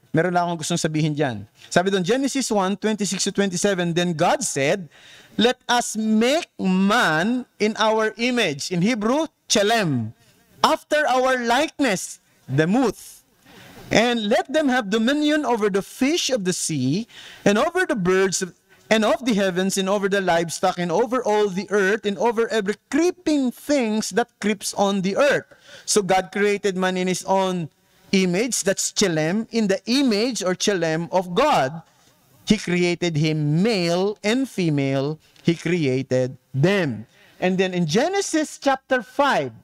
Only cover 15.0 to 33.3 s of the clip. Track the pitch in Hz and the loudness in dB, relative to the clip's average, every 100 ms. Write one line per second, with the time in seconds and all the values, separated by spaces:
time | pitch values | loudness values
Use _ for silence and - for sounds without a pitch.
15 | 226 294 302 302 254 233 208 196 - - | 0 0 2 0 0 0 0 -2 -4 -2
16 | 262 339 - 262 180 175 - 151 127 180 | 0 0 -2 -2 -2 -4 -4 -2 0 -2
17 | 240 - - - 196 208 320 359 370 254 | -4 -14 -20 -2 2 2 2 0 0 0
18 | 180 185 190 - 180 - _ _ - 220 | 2 2 2 -2 -8 -12 _ _ -2 2
19 | 214 320 254 202 196 175 190 196 190 202 | 2 0 0 0 0 0 -2 -2 -2 0
20 | 196 196 180 170 170 - 185 175 175 170 | 0 0 2 0 0 -2 -2 -2 -2 0
21 | 233 247 214 208 208 180 196 208 190 220 | 0 0 0 2 0 -2 -2 0 2 0
22 | 202 190 226 226 226 220 196 208 _ 285 | -2 -2 -2 0 0 0 -2 -6 _ 0
23 | 349 - 320 294 247 - - 294 220 214 | 0 0 0 0 0 -4 -2 0 0 -2
24 | - 185 240 _ 202 208 - - 196 196 | -2 -2 -2 _ -4 -4 -4 -2 0 0
25 | 185 196 285 175 - - - - - 214 | -2 0 2 2 -2 -20 -20 -20 -2 -2
26 | 185 190 180 202 208 202 202 185 185 185 | 2 0 0 -2 0 0 -2 -2 -2 0
27 | 185 175 - 190 190 180 156 _ _ _ | -2 -2 -2 0 0 -2 -6 _ _ _
28 | - 196 185 175 254 - 196 190 - - | -2 2 2 0 -2 -2 -2 -2 -4 0
29 | 196 156 156 208 - 226 208 190 - 262 | 0 2 0 -2 -2 -2 0 0 0 0
30 | 269 202 247 214 180 180 - 190 165 160 | 2 2 0 -2 -4 -2 0 0 0 -2
31 | 170 180 180 175 294 185 135 165 - _ | 0 -2 -2 0 2 2 0 -4 -16 _
32 | _ _ _ _ - 208 - 175 175 170 | _ _ _ _ 0 0 2 0 0 0
33 | 175 151 156 | -2 0 0